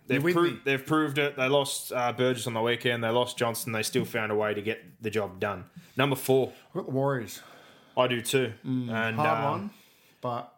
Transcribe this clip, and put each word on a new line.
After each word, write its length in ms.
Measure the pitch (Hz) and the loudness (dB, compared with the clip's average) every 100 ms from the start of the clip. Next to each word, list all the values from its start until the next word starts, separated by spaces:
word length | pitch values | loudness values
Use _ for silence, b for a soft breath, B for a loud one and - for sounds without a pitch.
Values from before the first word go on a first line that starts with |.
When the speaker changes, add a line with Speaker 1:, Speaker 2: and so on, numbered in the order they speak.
| - | -2
Speaker 1:
they've 80 | 135 | 0
Speaker 2:
You're 60 | |
with 100 | 165 | 2
Speaker 1:
pro-, 100 | 180 170 | 4 2
Speaker 2:
me. 140 | 110 135 | 0 -2
Speaker 1:
they've 200 | 135 - | -2 2
proved 340 | 156 151 139 | 2 2 0
it. 160 | 143 139 | 0 0
They 100 | 131 | 2
lost, 440 | 143 135 - - | 2 2 -4 -4
uh, 180 | 123 120 | -2 0
Burgess 360 | 117 127 120 123 | 2 2 2 -2
on 60 | 113 | 0
the 60 | |
weekend. 420 | 113 117 123 120 | 0 2 0 0
They 60 | 113 | 2
lost 280 | 120 123 - | 2 2 0
Johnson. 340 | 117 113 - | 0 -2 -4
They 120 | 110 | -4
still 220 | 107 127 110 | 0 -2 -2
found 260 | 117 107 | -2 -2
a 40 | 107 | 0
way 200 | 107 104 | 0 -2
to 60 | |
get 200 | 107 110 - - | -4 -6 -8 -10
the 120 | 110 | -4
job 280 | 107 98 92 | -2 -2 -4
done. 260 | 104 92 - B B B | -4 -4 -10 B B B
Number 200 | 139 131 | 0 2
four. 380 | - 131 117 - - | 4 4 2 -4 -12
Speaker 2:
I've 40 | |
got 120 | 180 - | -10 -4
the 40 | |
Warriors. 500 | 131 139 131 101 - - B B B B - | 0 0 -2 -6 -12 -18 B B B B 2
Speaker 1:
I 120 | 127 | 2
do 120 | 120 | 2
too. 320 | 117 135 120 110 131 | 0 2 0 -4 -4
Speaker 2:
Mm, 260 | 127 120 | -4 -2
Speaker 1:
And, 240 | 113 113 113 | -2 0 0
Speaker 2:
hard 240 | 151 113 | 0 2
Speaker 1:
um, 40 | 113 160 | 0 -2
Speaker 2:
one, 80 | 208 - b b b b | -6 -12 b b b b
but 320 | 123 120 - | -6 -6 -8